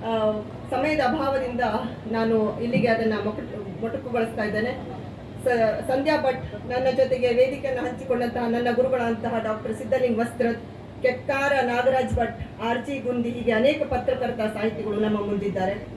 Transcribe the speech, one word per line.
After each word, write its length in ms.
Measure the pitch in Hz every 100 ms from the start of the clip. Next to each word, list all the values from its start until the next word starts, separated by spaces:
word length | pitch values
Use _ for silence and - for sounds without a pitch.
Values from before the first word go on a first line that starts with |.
| 220
ಆ, 260 | 226 214 214 208 - -
ಸಮಯದ 300 | 262 294 302
ಅಭಾವದಿಂದ 600 | 269 311 277 269 254 240 240 214 226 - 220
ನಾನು 480 | 226 226 226 214 -
ಇಲ್ಲಿಗೆ 280 | 233 220 233
ಅದನ್ನ 240 | 226 226 214
ಮೊಕ-, 560 | 208 - - 214 196 185
ಮೊಟಕುಗೊಳಿಸ್ತಾ 600 | 226 226 247 233 220 -
ಇದ್ದೇನೆ. 300 | 208 214 233 262 - - - - - -
ಸ-, 440 | 262 240 220 214 -
ಸಂಧ್ಯಾ 280 | 262 294 294
ಭಟ್, 520 | 269 254 - 208 240
ನನ್ನ 280 | 247 262 254
ಜೊತೆಗೆ 320 | 262 247 247
ವೇದಿಕೆಯನ್ನು 540 | 233 262 - 277 254
ಹಂಚಿಕೊಂಡಂತಹ 580 | 247 233 269 240 240 247
ನನ್ನ 280 | 233 233 240
ಗುರುಗಳಂತಹ 680 | 226 262 254 233 226 233 226
ಡಾಕ್ಟರ್ 320 | 214 214 226 220
ಸಿದ್ಧಲಿಂಗ್ 420 | 247 262 247 220
ವಸ್ತ್ರದ್, 380 | 240 - 233 226 - - - -
ಕೆಕ್ಕಾರ 500 | 254 247 - 277 277 277
ನಾಗರಾಜ್ 540 | 240 240 254 262 233 -
ಭಟ್, 460 | 226 - - -
ಆರ್ 240 | 226 233 -
ಜಿ 120 | 269
ಗುಂದಿ, 320 | 226 240 233
ಹೀಗೆ 220 | 233 220
ಅನೇಕ 300 | 220 262 302
ಪತ್ರಕರ್ತ 580 | 269 - - 254 240 226
ಸಾಹಿತಿಗಳು 600 | 214 208 220 220 214 202
ನಮ್ಮ 260 | 214 208 202
ಮುಂದಿದ್ದಾರೆ. 600 | 208 196 185 185 202 -